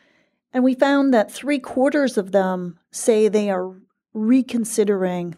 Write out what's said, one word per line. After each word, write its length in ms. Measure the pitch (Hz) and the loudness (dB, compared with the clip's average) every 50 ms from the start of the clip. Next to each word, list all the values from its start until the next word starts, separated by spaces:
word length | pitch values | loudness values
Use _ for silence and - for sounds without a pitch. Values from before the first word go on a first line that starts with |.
| _ _ _ _ _ _ _ _ _ _ - | _ _ _ _ _ _ _ _ _ _ -2
and 100 | 254 254 | 0 2
we 120 | 262 262 | 2 2
found 400 | 254 294 277 285 277 277 277 254 | 2 2 2 4 4 4 4 4
that 180 | 226 202 - - | 2 2 0 -6
three 260 | - - 254 294 277 | -8 -4 -2 -2 -2
quarters 600 | 262 - - 262 254 285 285 302 277 247 - 226 | -4 -4 -2 0 0 2 2 2 0 0 0 -2
of 140 | 185 190 185 | -4 0 0
them 460 | 202 190 185 185 180 180 175 175 - _ _ | 0 0 0 -2 -4 -6 -8 -12 -14 _ _
say 380 | - - - - 226 214 220 214 | -14 -4 0 0 2 2 2 2
they 200 | 190 214 208 202 | 2 0 0 0
are 260 | 190 185 185 185 185 190 _ _ _ _ _ _ - | -2 -4 -4 -8 -10 -16 _ _ _ _ _ _ -8
reconsidering 1200 | 220 214 220 254 269 247 254 - 233 220 214 - - 214 202 208 190 185 185 180 180 175 175 165 | -4 0 2 2 2 2 0 -4 -4 -4 -2 -2 -2 0 0 0 0 0 -2 -2 -4 -6 -8 -10